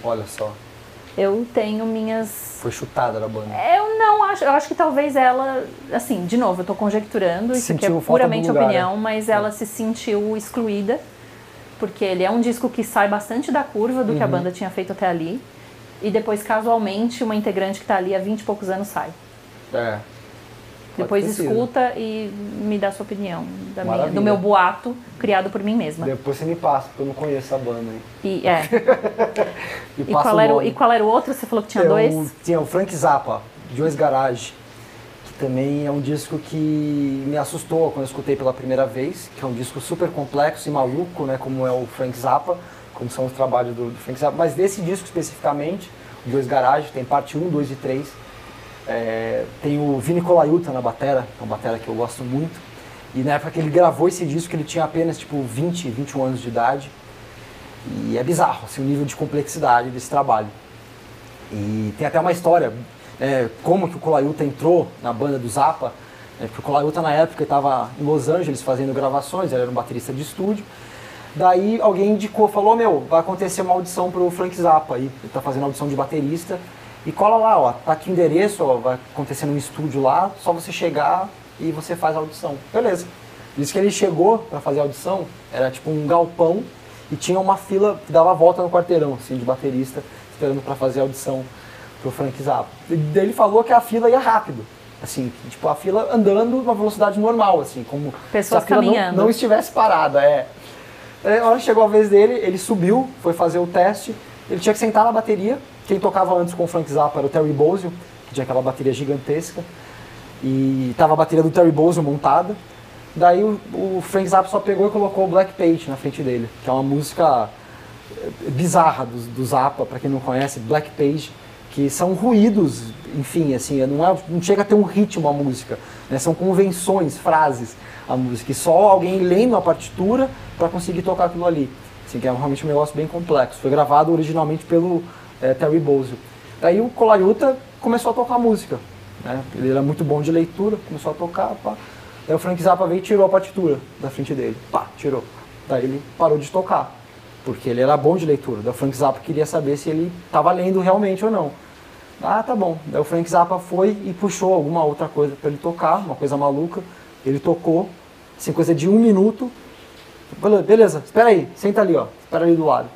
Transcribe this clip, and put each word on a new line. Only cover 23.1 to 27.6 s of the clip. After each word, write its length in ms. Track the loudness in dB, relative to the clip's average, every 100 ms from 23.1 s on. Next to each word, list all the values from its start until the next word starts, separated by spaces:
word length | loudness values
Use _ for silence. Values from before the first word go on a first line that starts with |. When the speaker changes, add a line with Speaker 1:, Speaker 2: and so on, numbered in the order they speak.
| -8 -6 -8 -10 -12 -12
Speaker 2:
da 100 | -8
minha, 120 | -4 0
do 40 |
Speaker 1:
Maravilha. 220 | 0 0
Speaker 2:
meu 140 | 2 2
boato 580 | 4 4 4 0 -10 -10 -14 -8
criado 320 | 0 0 0
por 140 | -4
mim 100 | -2
mesma. 320 | -2 -2 -4 -4
Speaker 1:
Depois 300 | -4 -4 -4
você 80 |
me 120 | -4 -2
passa, 340 | 0 0 -2
porque 140 | -8
eu 20 | -8
não 80 |
conheço 400 | -6 -4 -4 -4
essa 40 |
banda, 220 | -6